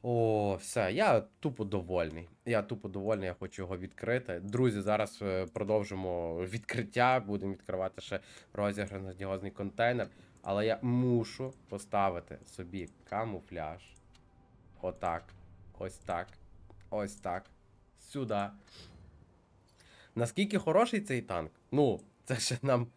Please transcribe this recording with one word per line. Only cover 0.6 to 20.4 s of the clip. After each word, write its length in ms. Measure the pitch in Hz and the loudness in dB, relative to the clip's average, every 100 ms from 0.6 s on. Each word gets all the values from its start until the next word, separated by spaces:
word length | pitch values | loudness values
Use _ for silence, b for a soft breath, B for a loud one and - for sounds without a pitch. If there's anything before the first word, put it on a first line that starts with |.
| - - 95 | -2 0 2
я 300 | 127 208 120 - _ | 4 6 4 2 _
тупо 240 | 156 123 | -4 -2
довольний. 640 | 104 101 85 90 82 80 87 - - | -2 -2 0 0 0 -4 -12 -12 0
Я 160 | 110 | 0
тупо 280 | 104 107 101 | 0 -6 -6
довольний, 380 | 98 98 107 95 | -4 0 0 -2
я 60 | |
хочу 280 | 87 95 - | -6 -10 -8
його 160 | 92 92 | -6 -6
відкрити. 600 | 92 - 101 123 - 87 | -8 -6 -2 -2 -2 -8
Друзі, 420 | 98 113 127 104 | -4 2 2 2
зараз, 380 | 101 107 104 - | 2 2 2 -2
е, 240 | 104 92 92 | -2 0 -2
продовжимо 920 | - 104 107 101 95 92 87 85 82 92 | -4 2 2 2 -4 -2 -2 -2 -2 -4
відкриття. 760 | 113 - 123 101 123 123 127 | -4 -4 -4 -2 4 4 4
Будемо 340 | 101 101 98 | 2 -2 -2
відкривати 480 | 98 - 95 92 - | -6 -6 -2 -2 -4
ще 180 | - 95 B B B | -6 -8 B B B
розіграш 380 | - 104 101 101 | -2 0 0 -4
на 80 | 98 | -4
грандіозний 520 | 95 90 98 95 98 | -8 -6 -4 -4 -4
контейнер. 560 | 90 101 - 117 123 98 B B B | -6 -6 2 4 4 -2 B B B
Але 240 | - 98 110 | -2 2 2
я 140 | 110 | 2
мушу 720 | 123 123 127 120 113 - 131 - - | 2 4 4 4 2 -6 -8 -8 -10
поставити 680 | - - 104 98 87 - - - | -10 -2 2 2 2 -8 -16 -16
собі 440 | - 87 95 87 - - | -12 -8 -8 -8 -12 -6
камуфляж. 840 | 98 113 95 - 87 76 90 - - - - - - - - - - | -4 -4 -6 -10 -8 -8 -8 -16 -20 -20 -20 -20 -20 -20 -20 -20 -8
Отак. 420 | 92 90 90 85 - - - - - - | -6 -2 -2 -2 -6 -20 -20 -20 -20 -10
Ось 180 | 92 - | -10 -8
так. 300 | - 87 - - - - - - - | -4 -4 -4 -14 -20 -20 -20 -20 -6
Ось 260 | 107 101 101 | -4 -4 -6
так. 280 | 95 90 - - _ - _ _ | -4 -4 -6 -20 _ -20 _ _
Сюди. 500 | - 143 123 104 101 101 B B B B - - - _ _ _ _ _ B B B - | -12 -6 -2 0 -2 -6 B B B B -20 -20 -20 _ _ _ _ _ B B B -2
Наскільки 420 | 117 - | -2 2